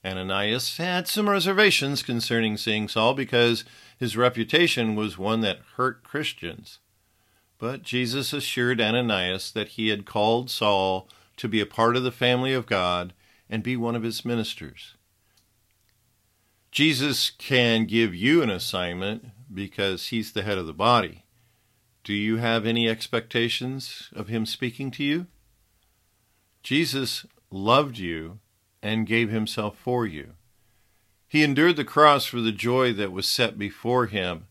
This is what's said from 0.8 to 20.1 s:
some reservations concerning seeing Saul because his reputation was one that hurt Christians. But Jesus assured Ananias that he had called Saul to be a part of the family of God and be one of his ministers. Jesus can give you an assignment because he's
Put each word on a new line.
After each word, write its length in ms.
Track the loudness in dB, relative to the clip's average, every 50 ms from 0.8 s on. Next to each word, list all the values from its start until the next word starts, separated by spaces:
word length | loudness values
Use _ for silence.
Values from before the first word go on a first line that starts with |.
| -4 -2 -2 -2 -2 -2
some 200 | -2 0 2 2
reservations 720 | 2 2 2 2 4 6 6 6 6 2 0 -2 -4 -4
concerning 540 | -4 -4 -4 -4 -2 0 0 2 2 0 -2
seeing 320 | -2 -2 0 0 0 -2 0
Saul 240 | 2 4 4 4
because 520 | 4 2 -2 0 4 4 4 4 4 0 -4 -14 -20 -20 -20 -20 _ _
his 180 | -6 -4 0
reputation 800 | 2 2 2 2 0 -4 0 2 2 4 4 2 0 0 -2 0
was 240 | -2 -4 -4 -6 -4
one 240 | -2 -2 0 0
that 180 | 0 -2 -2 -4 -10 _ _
hurt 260 | -2 -2 -2 -2 _
Christians. 760 | _ -10 -8 -6 -6 -6 -8 -8 -12 -12 -12 -14 -18 -20 -20 _ _ _ _ _ _ _ _ _ _ _ _ _ _ _ _ _
But 240 | -8 -8 -8 -8
Jesus 500 | -10 -4 -2 -2 -2 -2 -2 -4 -4 -4
assured 480 | -6 -6 -6 -4 -2 0 0 2 2 2
Ananias 720 | 2 2 2 2 2 2 0 0 0 -2 -2 -4 -6 -6
that 160 | -6 -6 -6 -6
he 200 | -6 -2 -2 0
had 180 | -2 -2 -6
called 440 | -4 0 2 2 4 2 2 0 -4
Saul 560 | -4 0 2 2 4 4 2 2 0 -2 -6 _ -20 _ _ _ _
to 120 | -8 -6 -2
be 120 | 0 0
a 60 | 0
part 300 | 0 2 2 4 4 4
of 60 | 2
the 100 | -2 -2
family 420 | -2 0 2 2 2 2 2 0 -2
of 100 | -2 -2
God 480 | 0 0 0 2 2 0 -2 -4 -8 -12 _ _ _ _ _ _ _
and 120 | -6 -6
be 140 | -4 -4 -4
one 180 | -2 -2 -2 -4
of 80 | -4
his 220 | -4 -4 -6 -6 -4
ministers. 720 | -2 -2 -2 -2 -4 -8 -10 -14 -16 -16 -20 -20 -20 _ _ _ _ _ _ _ _ _ _ _ _ _ _ _ _ _ _ _ _ _ _ _ _ _ _ _ _ _ _ _ _ _ _ _ _
Jesus 600 | 0 2 2 4 4 2 0 0 0 -2 -2 -4
can 540 | -6 -10 -4 0 2 4 4 4 4 2 2
give 300 | 2 2 2 2 2 0
you 280 | 0 2 4 4 4
an 60 | 4 2
assignment 760 | -2 -4 -6 -6 -4 -4 -4 -4 -4 -4 -4 -6 -6 -8 -12 -18 -20 -20 -20 -14
because 540 | -10 -10 -10 -8 -4 -2 -2 -2 -2 -4 -6
he's 260 | -6